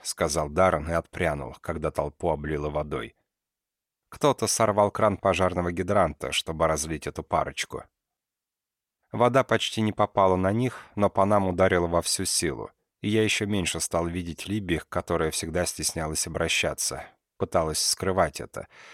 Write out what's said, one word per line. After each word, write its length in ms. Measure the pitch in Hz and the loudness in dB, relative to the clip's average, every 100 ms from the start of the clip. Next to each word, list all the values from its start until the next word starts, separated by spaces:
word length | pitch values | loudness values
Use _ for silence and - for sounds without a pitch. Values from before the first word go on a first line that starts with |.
сказал 460 | - - 82 78 73 | -12 -4 -2 0 -2
Даррен 400 | 78 92 80 76 | 2 4 4 0
и 40 | |
отпрянул, 640 | 82 - - 85 73 64 - | -4 -4 -2 -2 -2 -8 -12
когда 300 | - 80 78 | -8 -4 -4
толпу 380 | - 73 - 87 | -2 -6 -4 -2
облило 400 | 76 76 73 76 | -2 -2 -4 -2
водой. 460 | 73 76 71 - - _ _ _ _ _ _ _ _ _ | -4 -4 -6 -8 -16 _ _ _ _ _ _ _ _ _
Кто-то 380 | - 151 127 110 | 0 0 2 -2
сорвал 460 | - 110 101 104 | 2 2 4 2
кран 240 | - 107 98 | 4 2 2
пожарного 560 | 98 92 92 87 87 | 2 2 2 2 -2
гидранта, 580 | 87 90 101 85 73 - | -2 0 2 2 0 -4
чтобы 380 | 73 - 80 80 | -4 -4 0 2
разлить 400 | 78 78 78 73 | 2 -2 -6 -6
эту 160 | - | -8
парочку. 580 | 76 82 71 - - - - _ _ _ _ _ _ _ _ _ _ _ _ | -2 -2 -2 -6 -8 -10 -14 _ _ _ _ _ _ _ _ _ _ _ _
Вода 320 | 110 120 131 | 0 4 4
почти 380 | 123 113 - - | 2 0 0 0
не 120 | 107 | 0
попала 440 | 98 104 - 95 92 | 0 0 4 4 4
на 160 | 95 | 2
них, 340 | 110 127 - - | 0 -2 -4 -12
но 160 | - 101 | 0 0
по 140 | - | 4
нам 240 | 98 104 95 | 4 4 2
ударила 400 | 90 95 90 87 | 4 4 4 2
во 140 | 85 | 0
всю 220 | - - | 0 -2
силу, 460 | 92 - 85 58 50 _ _ _ | -2 -2 -2 -4 -10 _ _ _
и 80 | 107 | 0
я 160 | 110 | 2
ещё 220 | 107 - 104 | 2 0 0
меньше 340 | 104 85 82 | 0 -2 -4
стал 260 | - 85 85 | -2 0 0
видеть 400 | 87 85 78 92 | -4 -6 -10 -6
Либби, 340 | 107 92 78 - | -6 -2 -4 -2
которая 440 | 90 - 85 80 | -6 -2 0 0
всегда 340 | - 82 85 87 | -2 -4 -2 -4
стеснялась 640 | - - 85 78 78 87 | -4 -4 -4 -4 -4 -4
обращаться, 760 | 80 80 - 80 71 - - - _ _ _ | -2 0 0 0 -2 -6 -6 -14 _ _ _
пыталась 420 | 98 92 80 76 | -2 0 0 0
скрывать 600 | - - 92 92 80 - | -2 -2 0 2 2 0
это — 280 | - - - - - | -10 -12 -14 -18 -20